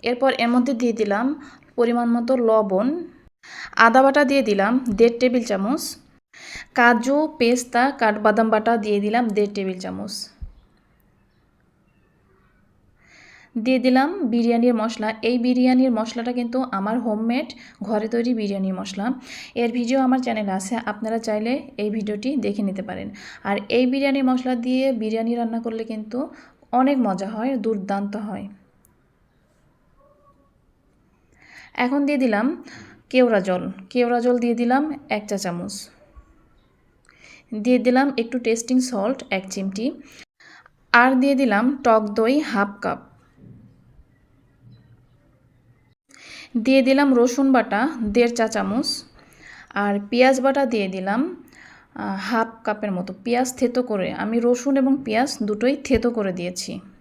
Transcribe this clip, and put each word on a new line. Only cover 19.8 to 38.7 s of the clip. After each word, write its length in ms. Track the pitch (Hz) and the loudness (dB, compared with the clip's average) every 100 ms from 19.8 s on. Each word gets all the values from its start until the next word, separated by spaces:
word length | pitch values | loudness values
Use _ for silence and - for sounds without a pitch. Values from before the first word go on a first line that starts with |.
| 233 262 254 | 0 2 2
আমার 140 | 254 | 2
চ্যানেলে 280 | 247 214 202 190 | 0 -4 -4 -4
আছে, 160 | 185 226 220 | -4 -6 -6
আপনারা 260 | 208 220 226 226 | -8 -6 -4 -4
চাইলে 260 | 214 226 277 - - | -4 -2 -4 -6 -6
এই 80 | 208 214 | -4 -4
ভিডিওটি 340 | 202 208 247 285 | -4 -4 -4 -2
দেখে 180 | 208 208 196 | -2 -2 -4
নিতে 140 | 190 185 | -4 -8
পারেন। 200 | 185 196 196 - - 202 | -10 -12 -14 -20 -12 -4
আর 80 | 202 202 233 | -4 0 0
এই 60 | 254 | 2
বিরিয়ানির 340 | 269 277 277 254 | 0 0 2 2
মশলা 240 | 254 254 247 247 | 0 -2 -4 -2
দিয়ে 180 | 254 269 233 | 0 0 -2
বিরিয়ানি 320 | 214 220 226 240 | -2 -2 -2 -2
রান্না 180 | 233 226 233 | -4 -4 -6
করলে 180 | 226 226 | -8 -8
কিন্তু 280 | 220 214 240 320 - - _ _ 247 | -10 -8 -8 -8 -12 -20 _ _ 2
অনেক 160 | 262 269 220 | 2 2 0
মজা 220 | 185 202 220 | -2 -4 -4
হয়, 160 | 247 262 | -4 -2
দুর্দান্ত 500 | 220 208 190 196 202 208 208 | -2 -4 -4 -4 -4 -6 -8
হয়। 180 | 196 196 - _ _ _ _ _ _ _ _ _ _ _ _ _ _ 571 571 571 554 554 _ _ _ _ _ _ _ _ _ - - - - | -10 -12 -18 _ _ _ _ _ _ _ _ _ _ _ _ _ _ _ _ _ _ _ _ _ _ _ _ _ _ _ _ -20 -20 -14 -4
এখন 160 | 247 277 277 | 0 2 2
দিয়ে 140 | 285 | 2
দিলাম 220 | 254 208 247 349 - - - - _ | 2 2 0 -2 -10 -20 -20 -20 _
কেওড়া 280 | 254 247 208 190 | 4 4 4 2
জল, 140 | 180 180 - - | -2 -4 -12 -4
কেওড়া 260 | 247 240 240 | 0 2 2
জল 120 | 240 247 | 2 2
দিয়ে 120 | 233 233 | 2 0
দিলাম 220 | 240 262 311 285 - 214 | 2 2 0 -6 -6 -6
এক 60 | 208 | -4
চা 80 | 196 | -6
চামচ, 300 | 190 175 196 - - _ _ - _ _ _ _ _ _ _ _ _ _ - - _ 214 | -4 -6 -10 -12 -16 _ _ -20 _ _ _ _ _ _ _ _ _ _ -20 -20 _ -4
দিয়ে 140 | 226 247 247 | 2 4 4
দিলাম 200 | 254 285 262 | 2 2 -2
একটু 140 | 233 254 233 | -4 -4 -2
টেস্টিং 300 | 226 - | -4 0